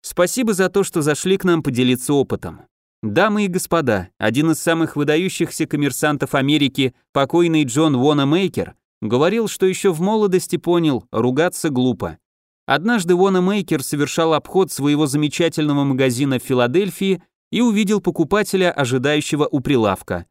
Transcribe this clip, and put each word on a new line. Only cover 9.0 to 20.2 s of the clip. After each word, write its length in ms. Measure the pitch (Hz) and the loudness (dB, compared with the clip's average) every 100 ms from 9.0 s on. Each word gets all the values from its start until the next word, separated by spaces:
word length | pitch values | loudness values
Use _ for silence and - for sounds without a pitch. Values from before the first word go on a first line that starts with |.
говорил, 480 | 110 120 160 220 214 | -2 0 2 0 -4
что 160 | - 190 | 0 -2
еще 260 | 185 196 | 0 -2
в 80 | 156 | 0
молодости 560 | 185 220 208 180 - 170 | 0 2 2 0 0 -6
понял, 500 | - 175 160 127 - | 0 0 2 -2 -4
ругаться 580 | - 117 131 175 175 170 | -2 0 0 -2 -2 -4
глупо. 480 | 127 127 104 87 78 _ _ _ _ - | 0 0 -2 -6 -10 _ _ _ _ -4
Однажды 500 | 139 190 240 175 180 | -2 0 -2 2 2
Уонамейкер 680 | 196 185 180 208 180 151 | 4 2 0 -2 -2 -4
совершал 500 | - 147 143 - 165 | -4 -4 -2 0 0
обход 380 | 156 - 185 185 | 0 0 0 0
своего 340 | - 139 147 151 | 0 0 2 0
замечательного 800 | 143 151 - 165 - 151 143 | 0 -2 0 -2 0 -2 0
магазина 560 | 139 131 135 120 139 127 | 0 2 0 2 0 -2
в 40 | |
Филадельфии 800 | - 127 120 147 202 - 196 180 _ _ _ | 0 0 2 2 0 -2 -2 -2 _ _ _
и 80 | 190 | 0
увидел 400 | 240 208 202 208 | 2 2 2 0
покупателя, 720 | 185 160 160 208 202 190 180 | 0 -2 0 0 0 0 0
ожидающего 760 | - 131 131 131 151 143 147 147 | 0 -2 0 0 0 -2 -2 0
у 80 | 147 | -2
прилавка. 680 | 131 139 107 92 - 90 | 2 2 2 0 -4 -8